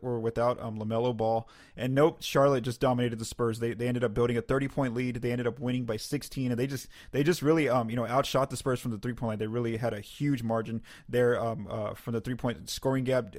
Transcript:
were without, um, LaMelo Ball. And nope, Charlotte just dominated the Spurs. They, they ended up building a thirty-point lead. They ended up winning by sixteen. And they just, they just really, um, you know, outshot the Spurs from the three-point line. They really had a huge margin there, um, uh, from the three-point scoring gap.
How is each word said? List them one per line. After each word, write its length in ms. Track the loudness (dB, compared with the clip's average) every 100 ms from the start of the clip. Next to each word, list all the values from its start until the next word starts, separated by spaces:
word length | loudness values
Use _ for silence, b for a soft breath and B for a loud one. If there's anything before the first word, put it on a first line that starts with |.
were 160 | -4 -2
without, 420 | -2 2 2 0
um, 160 | -4 -6
LaMelo 400 | -2 0 2 2
Ball. 320 | 2 0 b b b -6
And 180 | 0
nope, 260 | 4 4 4
Charlotte 420 | 0 4 6 4
just 180 | 0 0
dominated 400 | 2 4 0 -2
the 40 |
Spurs. 360 | -6 -2 -2 0
They, 140 | -2
they 120 | -2 -2
ended 160 | 0
up 100 | 0
building 240 | 2 2 2
a 60 |
thirty-point 500 | 2 0 0 0 0
lead. 240 | 0 -2 -2
They 140 | -2
ended 160 | 0 -2
up 140 | -2
winning 240 | -2 -2
by 140 | -2 -4
sixteen. 520 | -4 -6 -6 -4 -2
And 80 | 0
they 80 | -2
just, 220 | -4 -10 b b
they 100 | 2
just 200 | 2 4
really, 260 | 4 4 4
um, 220 | 2 2
you 40 |
know, 120 | -2 0
outshot 440 | 0 2 2 0
the 60 | -2
Spurs 240 | -2 -2
from 100 | -2
the 80 | -4
three-point 300 | -4 -4 -4
line. 100 | -2
They 80 | -2
really 300 | -2 -2 -2
had 180 | -2
a 60 | -4
huge 420 | -8 -2 0 0
margin 400 | 0 0 0 -6 b b -2
there, 320 | 2 4 4
um, 280 | 0 -4 -6
uh, 240 | -6 -6
from 200 | -8 -6
the 60 | -4
three-point 480 | -4 -4 -4 -4 -8
scoring 360 | -4 0 0
gap. 320 | 2 0 0